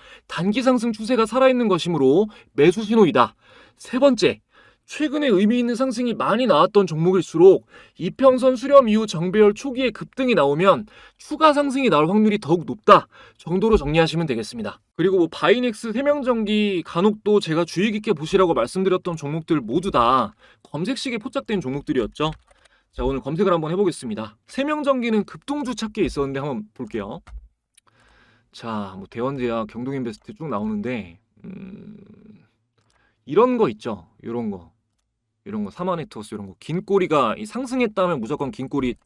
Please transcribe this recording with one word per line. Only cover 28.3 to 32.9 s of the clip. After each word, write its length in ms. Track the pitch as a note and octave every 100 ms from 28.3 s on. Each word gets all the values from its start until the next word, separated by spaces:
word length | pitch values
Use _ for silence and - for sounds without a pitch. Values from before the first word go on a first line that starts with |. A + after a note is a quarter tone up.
| _ _
자, 440 | - A#2 G#2+ G2 F#2+
뭐 100 | F#2
대원제약, 580 | A#2+ B2+ C#3 A#2+ A#2 G#2+
경동인베스트 640 | A#2 B2+ C#3 A#2+ G#2+ -
쭉 160 | A2+ D#3+
나오는데, 680 | G#2 G#2+ G#2 A#2 A#2+ F2 E2 _ _ -
음... 500 | - B1+ - - G#3+ - - - G#3+ _ _ _ _ _